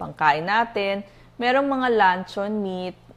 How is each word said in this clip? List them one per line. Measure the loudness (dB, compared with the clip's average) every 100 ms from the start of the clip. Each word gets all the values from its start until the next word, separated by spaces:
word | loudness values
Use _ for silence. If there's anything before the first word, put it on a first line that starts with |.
pangkain | -14 2 2 2
natin, | 2 0 0 -2 -2 -4 -8 -20 -20 -2
merong | 2 2 2
mga | 0 2
luncheon | 4 4 2 -4 -6 -4 -4
meat | -6 -6 -8 -12 -20